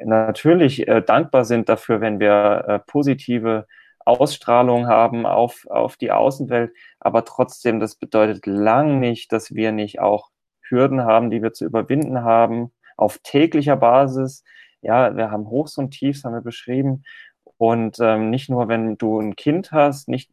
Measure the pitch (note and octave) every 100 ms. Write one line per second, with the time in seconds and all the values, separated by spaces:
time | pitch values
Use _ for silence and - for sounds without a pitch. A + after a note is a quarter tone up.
0 | A2 A2 A2 A2 D3+ F3 E3+ - - A2+
1 | - A#2 D#3+ C3 A2+ A#2+ G#2+ A2 - A2
2 | A2 G#2 G#2 G#2 G#2 G2+ - G#2 - D3
3 | C#3 C3 - A#2+ A2+ A2 - _ _ _
4 | - B2 D3 - - A#2+ B2 A#2+ A#2+ A2+
5 | A#2 A#2 A2 F#2+ B2 - - - A#2 -
6 | A2+ G#2 A#2 C#3 A#2+ A#2+ A#2+ _ - _
7 | - A#2 - - B2+ - A#2+ A2+ G#2+ -
8 | - A2 G#2+ G2 - G2 G#2+ A#2+ D3+ C3+
9 | B2 A2+ - A2+ - G#2+ A2 A2 G#2 -
10 | G2+ G#2 - _ _ _ - B2+ C#3 C3+
11 | A#2 A2+ A#2+ A2+ A2 - E2+ A2 - C#3
12 | D3+ B2+ A#2 A2+ A2+ A#2 A#2 _ _ -
13 | G#2 - - C#3+ D#3+ D#3+ C#3+ B2+ A#2 B2+
14 | C#3 C3 C3 - _ - _ _ - A#2+
15 | A#2+ G2+ A2+ G#2+ G#2 B2 D3+ - C#3 -
16 | C#3 C#3 B2+ A#2 A#2 A#2 - B2+ C#3 C3+
17 | - - - _ _ - A2+ A#2 A2 -
18 | A2+ A2 A2 B2+ C#3 B2 A2 A2+ A2 G#2+
19 | A2 A2 G#2+ - D3 E3 F#3+ D#3 C#3+ C#3
20 | - B2+ -